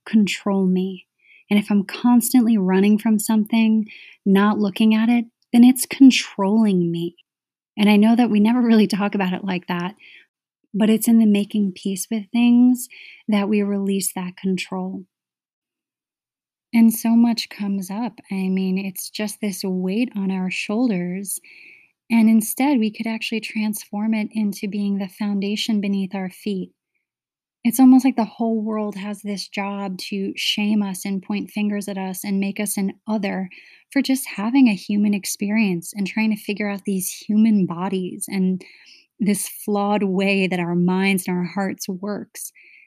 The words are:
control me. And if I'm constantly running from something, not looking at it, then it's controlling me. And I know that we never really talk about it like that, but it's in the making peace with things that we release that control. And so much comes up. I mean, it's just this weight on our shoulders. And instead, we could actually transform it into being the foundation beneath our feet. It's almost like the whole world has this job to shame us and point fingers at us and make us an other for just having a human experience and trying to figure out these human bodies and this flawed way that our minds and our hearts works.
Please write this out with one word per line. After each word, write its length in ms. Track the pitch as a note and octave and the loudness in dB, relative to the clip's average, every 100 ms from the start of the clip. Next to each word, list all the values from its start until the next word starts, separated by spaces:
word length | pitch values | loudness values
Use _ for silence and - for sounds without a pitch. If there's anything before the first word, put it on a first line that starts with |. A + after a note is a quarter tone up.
control 640 | - A3 G3 - G#3 G3 F#3+ | 0 2 2 -2 -2 0 2
me. 400 | F#3 F#3+ F#3 _ _ _ _ _ | 0 -2 -8 _ _ _ _ _
And 80 | G#3 | -2
if 120 | G#3 | 2
I'm 140 | G3+ | -2
constantly 760 | G3+ - A#3+ A#3+ A#3 B3+ A3+ A3 | -2 -2 2 2 4 2 4 2
running 400 | F#3 F#3+ G3+ G#3+ | 2 4 4 4
from 200 | A3+ G#3+ | 2 0
something, 680 | - A3 G#3 A3+ A3 A3 G#3 - - _ G3 | 2 -2 0 2 2 2 -2 -12 -20 _ 2
not 320 | G3 G#3 G#3+ | 4 4 0
looking 360 | G3+ F#3 A3 | -2 2 2
at 140 | A3 A3+ | 4 2
it, 160 | A#3+ A#3 _ _ | 2 -2 _ _
then 120 | A#3+ | 6
it's 220 | B3 B3+ - | 6 6 -4
controlling 1040 | - C4+ - - - G3 A3 G#3+ F#3 E3+ | 8 8 8 -2 -2 0 4 4 2 0
me. 260 | E3+ E3+ - _ _ _ _ _ - | -2 -6 -10 _ _ _ _ _ 0
And 120 | G#3 | 4
I 80 | G#3 | 6
know 180 | A3 A#3 | 4 4
that 140 | A#3+ | 4
we 100 | G#3 | 4
never 200 | G#3+ B3 | 4 2
really 260 | A#3 A3+ G3 | 4 4 4
talk 280 | F#3+ G#3 | 2 -2
about 180 | G3+ F#3 | -2 -2
it 120 | F#3 | -4
like 220 | F#3+ F3+ - | -4 -6 -6
that, 280 | F3 F3+ G#3+ - - _ _ _ _ _ | -6 -6 -12 -20 -20 _ _ _ _ _
but 180 | G3 G#3+ | -2 2
it's 180 | A3 A#3+ | 2 4
in 100 | A3+ | 4
the 80 | A3 | 6
making 460 | G3+ G#3 G#3+ G3 | 2 0 -2 -2
peace 340 | F3+ G3+ G3 - | -4 -8 -6 -6
with 140 | A3+ G3 | -8 -4
things 580 | A#3 A#3+ A#3+ B3 B3 - - - - - | 0 4 6 6 2 -4 -16 -20 -12 -2
that 200 | G#3 G3+ | 0 2
we 140 | G#3 | 0
release 500 | G3+ G3+ G3 G3 F3+ | 0 -2 -2 -2 -4
that 220 | F#3+ F3+ F3+ | -8 -10 -6
control. 680 | F#3+ F#3 - F#3 F#3 F#3+ F#3 _ _ _ _ _ _ _ _ _ _ _ _ _ _ _ _ | -4 -4 -4 -8 -8 -10 -16 _ _ _ _ _ _ _ _ _ _ _ _ _ _ _ _
And 200 | A#3 A3+ | 4 4
so 180 | A3+ A#3 | 4 0
much 380 | A#3 A#3 A3+ - | 2 2 0 -8
comes 420 | - G3+ G3 F#3 | -8 -6 -6 -6
up. 300 | G3+ A#3+ - _ | -8 -10 -12 _
I 180 | G3 F#3+ | -4 -2
mean, 300 | F#3+ F#3+ F#3 | -2 -2 -4
it's 320 | G3 - - | -6 -12 -14
just 300 | - G#3+ - | -8 -8 -6
this 220 | G#3 F#3 | -8 -6
weight 460 | F#3+ F#3 F#3 G#3 B3+ | -6 -4 -4 -2 -4
on 160 | G#3 F#3+ | -4 -4
our 200 | F#3+ F#3 | -4 -4
shoulders. 880 | - - G#3+ B3+ F#3 F3+ F#3 G3 - - - - _ _ _ _ | -6 -4 -2 0 -2 -4 -8 -8 -12 -14 -20 -20 _ _ _ _
And 180 | A3+ A3 | 2 6
instead, 500 | A3+ G#3+ - C#4 C4 | 4 2 -2 0 2
we 140 | A3 | 0
could 160 | G#3+ A3+ | -4 -8
actually 320 | A3 - A3+ | -8 -6 -8
transform 760 | G#3+ A3 G#3+ G#3 - G#3 A3 | -6 -6 -4 -6 -10 -6 -2
it 140 | A3 G#3+ | -2 -4
into 360 | A3 G#3 F#3+ G3 | -2 -4 -4 -6
being 300 | G3+ G3+ G3 | -4 -4 -4
the 100 | G3 | -6
foundation 720 | - G#3 G3+ G3+ G#3 - G#3 | -6 -4 -4 -4 -4 -2 -2
beneath 340 | G3+ G3 F#3+ | -2 -2 -4
our 160 | G3 F#3 | -6 -8
feet. 400 | - G#3+ F#3+ F3+ _ _ _ _ _ _ _ _ _ | -8 -6 -6 -8 _ _ _ _ _ _ _ _ _
It's 180 | A#3 - | -2 6
almost 240 | C4 C4 | 8 8
like 120 | C4 B3 | 4 0
the 80 | |
whole 380 | G#3 - A#3 A3+ | -4 -4 -4 -2
world 320 | G#3+ G#3+ G#3 | -4 -6 -6
has 260 | G3 G#3 G#3 | -8 -10 -10
this 260 | G#3 G3 - | -8 -10 -8
job 520 | - G3 G3+ G3+ F#3 - | -8 -6 -6 -8 -10 -8
to 240 | G3 G3 | -6 -6
shame 480 | - - - G#3 G#3+ | -4 -4 -2 0 0
us 220 | G3 F#3 | -2 -6
and 180 | G3+ G3 | -6 -6
point 280 | - G3+ F#3+ | -6 -8 -6
fingers 380 | G#3+ G#3 G3+ G3 | -4 -4 -4 -6
at 100 | F#3+ | -8
us 260 | F#3+ F#3 | -8 -8
and 160 | G3+ G3 | -4 -4
make 180 | G3 G3 | -4 -4
us 200 | G#3 - | -6 -4
an 140 | G3 - - | -4 -6 -6
other 440 | G#3+ G3 F#3 F#3 - - _ _ | -4 -4 -6 -8 -14 -20 _ _
for 80 | C#4 | -4
just 260 | C4 C4 - - | 0 -2 -4 -6
having 320 | G#3+ C4+ B3 | 0 4 4
a 60 | |
human 380 | F#3+ - G#3 G#3 | 2 -2 0 0
experience 800 | G3+ - - G3+ G#3+ G#3 E3+ - | 0 -6 -6 -2 0 0 -2 -6
and 120 | G#3 F#3 | -8 -6
trying 280 | - A3 | -2 -2
to 80 | G#3 | -2
figure 280 | - G#3 G#3 | -6 -6 -6
out 140 | G3+ | -6
these 280 | - F#3+ F#3 | -4 -4 -6
human 540 | - - G#3+ A3 G#3 F3+ | -10 -2 2 4 4 0
bodies 600 | E3+ F#3+ F#3 F3+ G3+ - | -2 -6 -4 -6 -10 -8
and 360 | G3 F#3 F#3 - - - - _ _ | -2 -2 -2 -8 -20 -20 -20 _ _
this 300 | G3+ G3 - | -2 -2 -4
flawed 560 | - - G3+ G3+ G#3 | -10 -4 -2 0 0
way 420 | G3+ F#3 G3 G3 F#3 | 0 0 0 0 0
that 140 | F3+ | -2
our 140 | E3+ | -2
minds 540 | F3 F3 F#3 G3 F#3+ F#3 | 0 0 0 0 0 -2
and 80 | F3+ | -6
our 80 | |
hearts 420 | F3 G3+ F#3+ - - | -6 -6 -6 -8 -10
works. 640 | F#3 G3+ G3 - - - _ _ _ | -10 -8 -10 -12 -16 -18 _ _ _